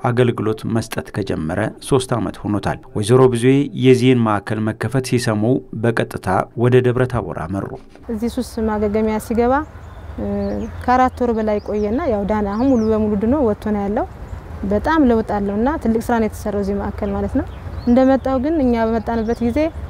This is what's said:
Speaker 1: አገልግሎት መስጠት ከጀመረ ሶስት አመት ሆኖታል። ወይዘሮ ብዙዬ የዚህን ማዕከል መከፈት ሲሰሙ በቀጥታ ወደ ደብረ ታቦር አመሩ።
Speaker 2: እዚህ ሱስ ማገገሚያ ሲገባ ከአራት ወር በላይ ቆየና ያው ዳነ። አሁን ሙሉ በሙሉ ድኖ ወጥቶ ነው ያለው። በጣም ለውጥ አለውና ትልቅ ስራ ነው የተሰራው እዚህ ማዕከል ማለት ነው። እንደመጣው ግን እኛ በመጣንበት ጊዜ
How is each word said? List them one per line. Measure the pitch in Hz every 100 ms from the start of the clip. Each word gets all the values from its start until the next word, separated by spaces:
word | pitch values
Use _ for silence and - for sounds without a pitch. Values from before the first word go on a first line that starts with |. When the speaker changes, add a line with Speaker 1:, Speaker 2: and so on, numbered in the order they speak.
Speaker 1:
አገልግሎት | 123 120 117 110 107 110 117
መስጠት | 113 113 - -
ከጀመረ | - 95 87 78 92 107 -
ሶስት | - 139 -
አመት | 117 90 -
ሆኖታል። | 104 101 - - -
ወይዘሮ | 110 104 127 127
ብዙዬ | 117 127 139 143 -
የዚህን | 127 127 127 120
ማዕከል | 110 104 - 110
መከፈት | 107 107 113 135 131
ሲሰሙ | 120 117 104 110 - - 113
በቀጥታ | 117 120 - - 95 95 - -
ወደ | 120 127
ደብረ | 123 120 123
ታቦር | 120 90 -
አመሩ። | 80 98 104 101 - - -
Speaker 2:
እዚህ | 220 233
ሱስ | 254 226 -
ማገገሚያ | 220 214 208 220 220 214
ሲገባ | - 226 240 269 311 - - - - - 202 202 202 208 220 -
ከአራት | - 254 254 -
ወር | 240
በላይ | 220 214 208
ቆየና | - 208 208 247
ያው | 339 208
ዳነ። | 202 214 202
አሁን | 208 269
ሙሉ | 247 220
በሙሉ | 220 214 208
ድኖ | 220 302
ወጥቶ | 233 208 214
ነው | 208
ያለው። | 202 220 370 - - - - -
በጣም | 190 208 302 320
ለውጥ | 254 226 220
አለውና | 208 196 202 247 311
ትልቅ | 233 226
ስራ | -
ነው | 233 214
የተሰራው | - 214 202
እዚህ | 196 202
ማዕከል | 208 - 208
ማለት | 202 202
ነው። | 262 - - - -
እንደመጣው | 247 247 262 269 262 262
ግን | 285 330
እኛ | 254 233
በመጣንበት | 226 226 214 233 220 233
ጊዜ | 240 294 311 -